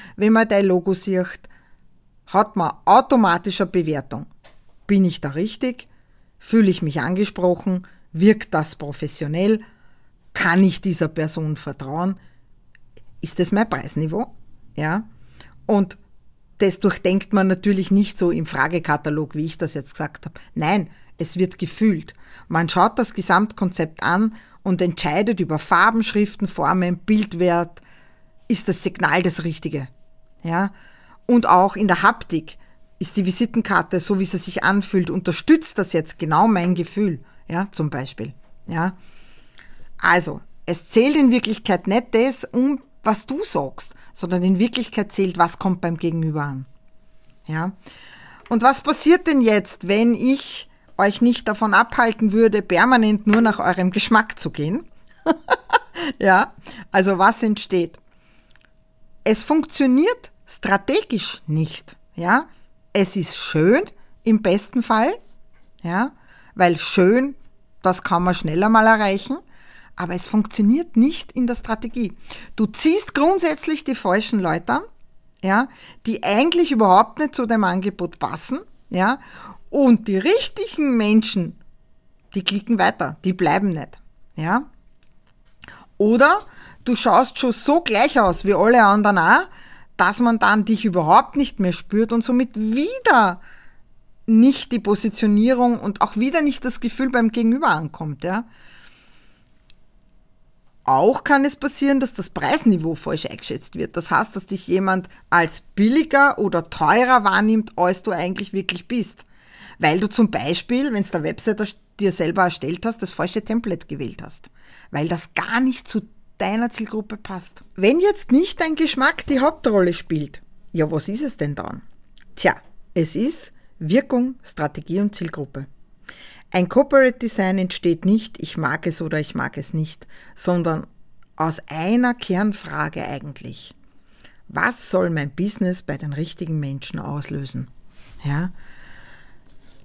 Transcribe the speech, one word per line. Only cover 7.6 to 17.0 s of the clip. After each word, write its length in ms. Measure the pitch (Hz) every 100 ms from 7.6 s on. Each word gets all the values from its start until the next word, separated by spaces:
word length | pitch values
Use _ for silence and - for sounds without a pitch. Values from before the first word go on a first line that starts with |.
| 196 180 - - -
Wirkt 420 | 160 196 214 -
das 220 | 156 156 -
professionell? 840 | 147 139 147 - 147 160 196 220 214 _ - - - _ _
Kann 300 | - 175 180
ich 180 | 190 180
dieser 260 | 196 165 156
Person 500 | 165 156 165 156 147
vertrauen? 600 | - 139 135 151 185 185 - _ - - _ - - - - -
Ist 180 | 165 -
das 120 | 175
mein 180 | 202 220
Preisniveau? 640 | - - 147 156 185 247 - - - - -
Ja? 320 | 151 196 220 - - - - - -
Und 320 | 208 185 - - - - - _ -
das 220 | 196 180
durchdenkt 540 | 196 -